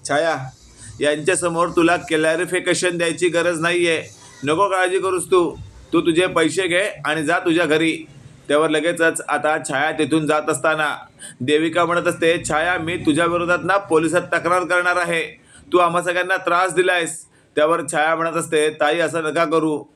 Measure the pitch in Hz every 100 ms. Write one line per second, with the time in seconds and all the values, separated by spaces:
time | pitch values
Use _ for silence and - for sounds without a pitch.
0 | - 147 165 147 135 - - - - -
1 | 143 151 151 180 175 165 170 165 165 175
2 | - 160 160 165 175 180 185 170 180 175
3 | 170 147 180 165 170 170 170 180 170 156
4 | - - - - 139 160 202 185 180 185
5 | 185 185 143 185 170 - - - - 165
6 | 170 160 185 175 165 160 185 175 202 -
7 | 147 156 147 175 180 165 165 156 160 -
8 | - - - - - 147 160 156 160 170
9 | 165 156 - 143 151 156 143 135 151 156
10 | 147 160 151 151 147 147 160 156 151 131
11 | - - - - 127 151 165 160 170 170
12 | 170 170 165 170 - 156 170 180 160 175
13 | 160 147 170 170 170 175 160 196 196 160
14 | 160 170 170 170 151 180 170 180 180 180
15 | 170 170 147 - _ - - 180 175 170
16 | 175 175 180 185 180 170 185 165 180 180
17 | 165 - - _ _ - 151 165 160 160
18 | 156 160 165 165 147 160 151 156 147 165
19 | 160 165 156 151 165 160 160 147 104